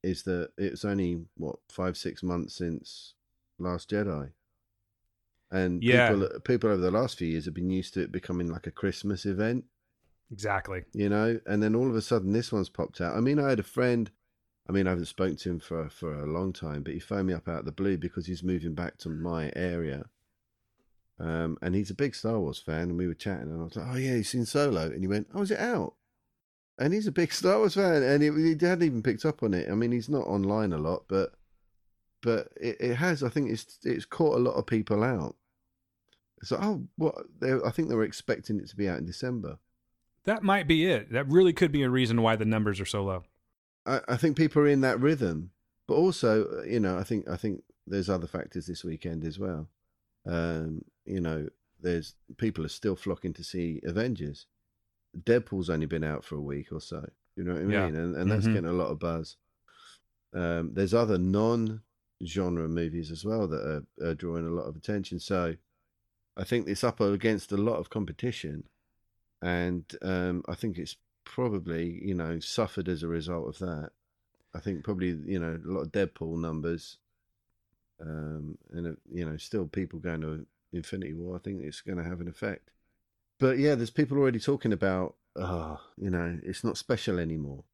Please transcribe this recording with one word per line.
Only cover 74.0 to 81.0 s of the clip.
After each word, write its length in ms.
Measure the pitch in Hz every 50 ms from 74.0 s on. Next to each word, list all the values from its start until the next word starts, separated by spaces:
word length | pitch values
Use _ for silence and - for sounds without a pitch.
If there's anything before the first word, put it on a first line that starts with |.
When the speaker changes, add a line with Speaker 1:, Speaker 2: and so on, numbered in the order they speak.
| _ _ _ _ _ _ _ _ _ _ _
Speaker 1:
I 40 | 87
think 240 | - 104 95 80 71
probably, 340 | - 104 92 92 90 87 78 73
you 120 | - 98 92
know, 220 | 82 82 82 82 80
a 80 | -
lot 100 | 92 90 71
of 100 | 80 -
Deadpool 460 | 104 98 80 _ - 82 80 82 82
numbers, 580 | 82 82 80 80 76 82 85 82 - - - _ _ _ _ _ _ _ _ _ _ _ _ _ _ _ _ _ _ _ _ _
um, 580 | 82 78 78 78 76 76 78 78 73 76 76 - _ _ -
and, 140 | 85 85
uh, 40 | 85 78 - _ - -
you 120 | 87 87
know, 120 | 78 78
still 300 | 78 - - - 107 90
people 320 | 78 - 98 92 80 - 80
going 240 | 76 90 82 80 78
to 240 | 78 78 78 - _ _ _ _ _ -
Infinity 400 | 90 80 - - 98